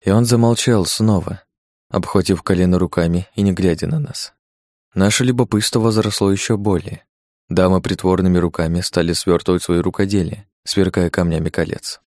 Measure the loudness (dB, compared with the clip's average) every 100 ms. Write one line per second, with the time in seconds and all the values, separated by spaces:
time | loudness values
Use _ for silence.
0 | 2 2 4 4 4 2 2 2 0 0
1 | 2 2 -2 -10 _ _ _ _ _ -4
2 | 0 0 2 -2 0 2 4 2 0 0
3 | 0 -2 -4 -2 -2 2 0 0 -2 -4
4 | -4 -10 -14 _ _ _ _ _ _ 0
5 | 0 2 0 2 0 0 0 0 2 2
6 | 0 0 0 0 -2 -2 0 -2 -4 -14
7 | _ _ _ _ _ 2 4 2 0 -2
8 | 0 2 2 2 0 -2 -2 -2 -2 -2
9 | 0 -2 0 0 0 -2 0 -2 -2 -2
10 | -2 0 -2 -8 -18 _ -6 0 0 0
11 | -2 0 0 0 -2 -4 -4 -6 -10 -16
12 | _